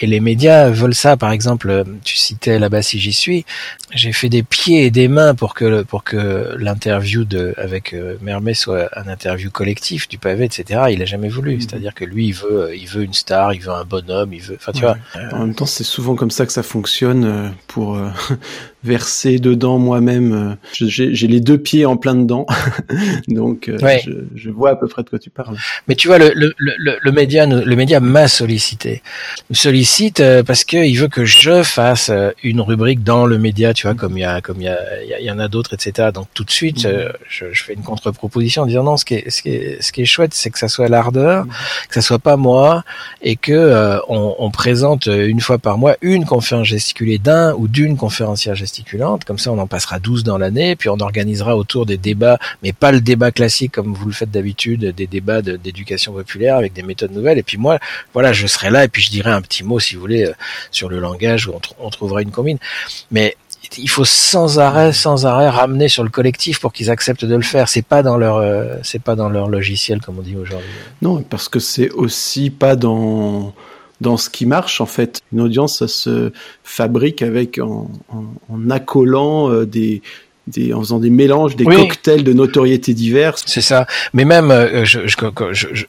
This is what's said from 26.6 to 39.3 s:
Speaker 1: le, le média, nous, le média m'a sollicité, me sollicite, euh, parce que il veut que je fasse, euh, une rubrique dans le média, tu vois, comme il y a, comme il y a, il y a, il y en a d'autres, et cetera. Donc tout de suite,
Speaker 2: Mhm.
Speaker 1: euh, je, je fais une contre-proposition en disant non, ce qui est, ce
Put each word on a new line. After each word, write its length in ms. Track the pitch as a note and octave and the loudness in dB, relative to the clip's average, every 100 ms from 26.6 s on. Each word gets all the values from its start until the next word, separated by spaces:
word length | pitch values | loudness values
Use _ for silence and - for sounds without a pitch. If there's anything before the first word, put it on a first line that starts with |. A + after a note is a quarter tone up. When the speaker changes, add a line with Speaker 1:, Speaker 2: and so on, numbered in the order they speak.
| C#3+ - | -4 -2
Speaker 1:
le, 200 | C#3+ B2+ | -2 0
le 100 | C#3 | 2
média, 320 | C#3 C#3 D3+ | 2 4 4
nous, 180 | D3 B2 | 4 4
le 140 | A2+ B2 | 2 2
média 240 | C3+ D3+ | 4 4
m'a 260 | B2 C#3+ C#3+ | 6 6 6
sollicité, 760 | - A2+ A2 - - - - - - - - - | 4 0 0 -2 -6 -8 -8 -10 -16 -14 -14 -6
me 40 | |
sollicite, 640 | A#2+ D3 C3 B2 - G#3+ F3+ | 0 2 4 4 2 2 4
euh, 220 | C3+ B2+ | 6 6
parce 220 | A#2+ B2+ | 6 2
que 140 | - E3+ | 2 2
il 160 | D#3+ | 4
veut 140 | B2 D3 | 4 2
que 180 | C3+ A2+ | 0 2
je 360 | - D3+ F3 | 4 6 4
fasse, 460 | E3 - A#2+ B2 - | 4 2 2 2 0
euh, 220 | G#2 G2+ - | 0 -2 -2
une 180 | B2+ A#2 | -2 -2
rubrique 400 | G#2+ A2+ A#2 C3 | 0 0 2 0
dans 220 | G#2+ A#2+ A#2+ | 2 4 4
le 120 | A2+ | 4
média, 360 | A2 G#2 A2+ | 2 2 2
tu 120 | A2+ G2+ | 2 -2
vois, 80 | |
comme 220 | A#2 G2+ F#2 | -2 -4 -4
il 60 | |
y 20 | |
a, 160 | F2+ F2 | -4 -4
comme 220 | F2 F#2+ | -6 -8
il 20 | |
y 40 | F#2 | -6
a, 100 | F2+ G2 G2 | -4 -6 -10
il 60 | - | -10
y 40 | |
a, 60 | A2 | -8
il 60 | A#2 | -6
y 40 | |
en 80 | G2+ | -6
a 100 | G#2+ | -4
d'autres, 260 | A2+ A#2 | -4 -6
et 40 | G2+ | -6
cetera. 320 | G#2 G2+ A2 | -6 0 0
Donc 180 | G2+ G2 | -2 -8
tout 120 | - | -8
de 60 | G#2 | -4
suite, 340 | - D#3+ C3+ | -2 -2 -2
Speaker 2:
Mhm. 60 | A2+ | -2
Speaker 1:
euh, 180 | G2 F#2+ - - | -2 -4 -10 -12
je, 180 | - F#2 | -12 -8
je 120 | F2 | -6
fais 100 | - | -6
une 80 | G#2 | -10
contre-proposition 800 | G#2 G#2+ A2 G2+ G#2+ A#2+ A#2 D#3 | -10 -8 -6 -6 -4 -2 0 0
en 40 | C3+ | 0
disant 180 | A#2+ | 0
non, 120 | C#3 D3 | 2 0
ce 80 | |
qui 100 | - | -2
est, 140 | A#2 | -4
ce 140 | - | -4